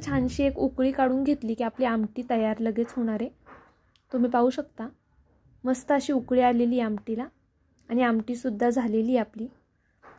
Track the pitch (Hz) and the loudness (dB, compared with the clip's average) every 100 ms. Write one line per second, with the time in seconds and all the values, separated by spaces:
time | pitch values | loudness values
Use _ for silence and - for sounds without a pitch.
0 | 294 269 254 - 277 269 269 - 262 269 | -2 0 0 0 0 0 -2 0 0 2
1 | 262 262 277 285 220 226 226 - 254 226 | 2 2 0 0 -2 -4 -4 -2 -2 0
2 | 214 254 247 226 220 214 226 214 233 247 | -2 -4 -2 0 0 0 -2 -2 -4 -2
3 | 226 214 240 - - - - _ _ _ | -2 -2 -6 -10 -20 -20 -20 _ _ _
4 | _ 254 240 247 247 254 285 - 226 - | _ 0 2 4 2 0 -6 -10 -14 -16
5 | _ _ _ _ _ _ 254 254 - 277 | _ _ _ _ _ _ -4 -2 2 0
6 | 277 269 247 254 247 240 240 247 226 208 | 2 -2 0 2 4 4 2 0 -2 -4
7 | - 220 285 _ _ _ _ _ - 233 | -6 -8 -8 _ _ _ _ _ -4 0
8 | 247 220 220 240 262 208 240 247 233 220 | 2 0 -2 -6 -4 0 0 2 0 0
9 | 226 254 214 226 233 - _ _ _ _ | 2 2 0 -6 -12 -14 _ _ _ _
10 | - | -20